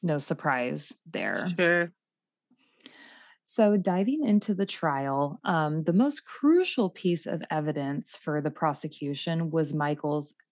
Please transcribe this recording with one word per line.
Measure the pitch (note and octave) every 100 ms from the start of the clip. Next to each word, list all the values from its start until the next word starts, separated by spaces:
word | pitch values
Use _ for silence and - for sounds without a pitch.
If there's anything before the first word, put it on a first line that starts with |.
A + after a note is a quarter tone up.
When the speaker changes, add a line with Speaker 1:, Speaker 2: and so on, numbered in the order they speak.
Speaker 1:
No | F3 D3
surprise | - D3+ D3+ B2+ B2 D3 C#3+ -
there. | - G2 G2 F#2+ F#3
Speaker 2:
Sure. | E3+ F3 F3 E3+ - _ _ _ _ _ _ _ _ - - - - - _
Speaker 1:
So | - - G#3 G#3
diving | F3+ F3+ G3+ D4+
into | C4 G#3 G#3+
the | F#3
trial, | G3 - D#3+ C#3 C#3 C#3 C#3+ -
um, | - E3+ D3+ D#3
the | D#3
most | F3 C#4 C#4+
crucial | - - C#4+ F4 F#4 - F#3+
piece | - F#3 E3+ -
of | E3 -
evidence | D#3 D3+ D3 C#3 C#3+ - -
for | - D3+
the | D3
prosecution | D3 D#3+ C#3+ D#3 - C#3+ C#3+ - E3 E3
was | D#3+ D3+
Michael's | D3+ D3 D3+ D3+ D3 D3 - -